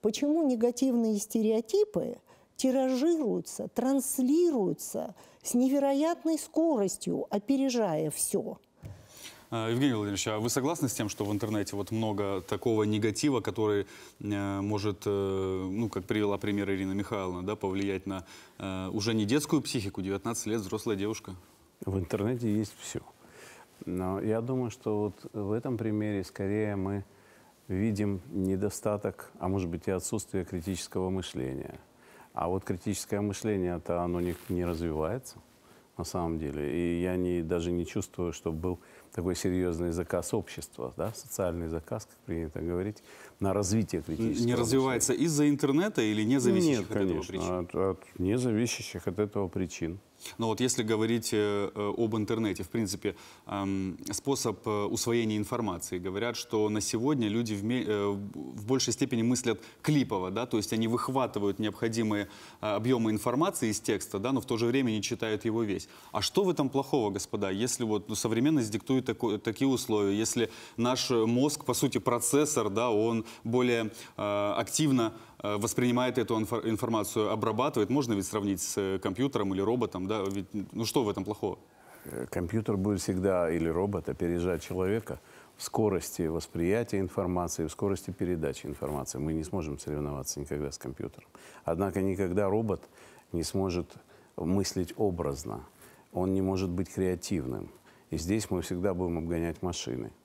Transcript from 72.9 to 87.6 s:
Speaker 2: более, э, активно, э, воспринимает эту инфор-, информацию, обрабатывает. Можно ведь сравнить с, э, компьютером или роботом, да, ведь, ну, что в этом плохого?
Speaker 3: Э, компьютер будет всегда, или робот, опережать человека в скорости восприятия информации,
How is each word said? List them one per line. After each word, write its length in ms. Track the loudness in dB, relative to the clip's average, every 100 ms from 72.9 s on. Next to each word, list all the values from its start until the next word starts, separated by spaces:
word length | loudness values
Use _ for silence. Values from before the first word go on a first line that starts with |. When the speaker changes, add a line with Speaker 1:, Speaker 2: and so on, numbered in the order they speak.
| 4 4 2 -4 -8
Speaker 2:
более, 480 | 0 2 4 4 0 -6 -14 -4
э, 360 | -2 0 0 0
активно, 560 | -2 2 4 4 2 -2 -18 -8
э, 140 | -4 0
воспринимает 600 | 0 2 4 4 2 2
эту 200 | 2 0
инфор-, 300 | 0 0 0
информацию, 640 | 0 0 0 0 0 0
обрабатывает. 580 | 2 0 2 0 2 2
Можно 240 | 2 2
ведь 120 | 0 0
сравнить 340 | 0 0 -2
с, 160 | -2 -2
э, 220 | 0 0
компьютером 540 | -2 0 0 0 0
или 80 | 2
роботом, 460 | 2 2 0 -2 -2
да, 160 | 0 0
ведь, 140 | -4 -6 -8 -6
ну, 120 | -4 0
что 180 | 2
в 60 | 0
этом 140 | -2
плохого? 340 | -4 -2 -4 -6 -14 -20 -20 -18 -10
Speaker 3:
Э, 200 | -8 -4
компьютер 480 | -2 0 0 0 2
будет 240 | 2 2
всегда, 480 | 0 2 2 4 2
или 160 | 2 2
робот, 400 | 2 0 0 -4
опережать 520 | -2 0 2 2 0
человека 580 | -2 -2 0 0 -2 -10 -12 -20 -20 -14
в 60 |
скорости 640 | -4 2 2 2 -2 -2 0
восприятия 720 | 0 -4 0 2 2 0 0
информации, 640 | 0 -2 0 0 -2 -2